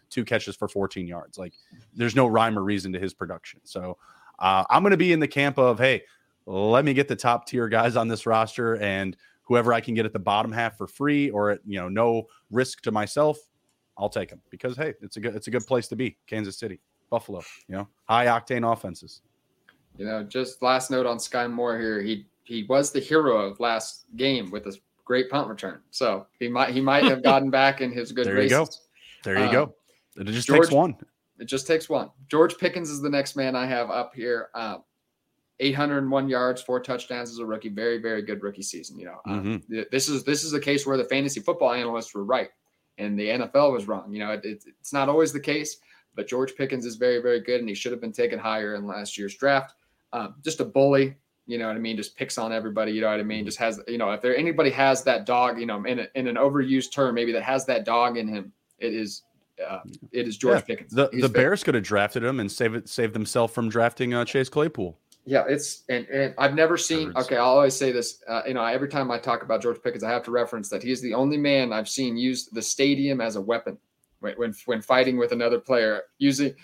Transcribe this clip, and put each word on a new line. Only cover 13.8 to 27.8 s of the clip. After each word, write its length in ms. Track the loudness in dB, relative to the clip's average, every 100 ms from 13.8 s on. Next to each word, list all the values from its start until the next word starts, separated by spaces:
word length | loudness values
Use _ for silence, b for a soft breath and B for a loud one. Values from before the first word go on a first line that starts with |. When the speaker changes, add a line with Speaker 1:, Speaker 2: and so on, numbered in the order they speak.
| _ -6
Speaker 1:
I'll 100 | -4
take 220 | -4 -8
'em." 100 | -12 _
Because, 280 | -10 -8 -6
hey, 180 | -8 -8
it's 140 | -14 -8
a 40 |
good, 140 | -8
it's 140 | -8 -4
a 20 |
good 160 | -4 0
place 220 | 0 0
to 80 | -4
be, 200 | -6 -6 -10
Kansas 320 | -8 -6 -8
City, 220 | -10 -12 _ _ -4
Buffalo, 320 | -4 -4 -14 -14 -20 -10
you 80 |
know, 140 | -10 -10 _ 0
high 180 | 4 4
octane 440 | 2 0 -2 0
offenses. 520 | -2 -6 -14 -18 -20 _ _ _ _ _ _ _ -12
Speaker 2:
You 100 | -6
know, 160 | -6
just 400 | -6 -6 -6 0
last 280 | 2 2 2
note 140 | 0
on 140 | 0 -2
Sky 280 | -4 -4 -2
Moore 280 | -2 -2 -2
here. 220 | -2 -2
He, 260 | -2 -6 -8 _
he 180 | -10 -6
was 280 | 0 2 2
the 80 | -2
hero 380 | 0 2 4 2
of 200 | 0 -2
last 460 | -2 -2 -4 -14 _ -2
game 340 | 0 0 -4
with 160 | -8 -10
a 100 | -14 _ _
great 240 | -2 0 0
punt 200 | -2 -4
return. 320 | -6 -10 -12 _
So 380 | -2 0 0 -6 -8
he 100 | -2
might, 220 | 0 2
he 100 | 2
might 220 | 4 6
have 180 | 6 4
Speaker 1:
<laughs> 20 |
Speaker 2:
gotten 260 | 6 6 6
back 300 | 4 4 4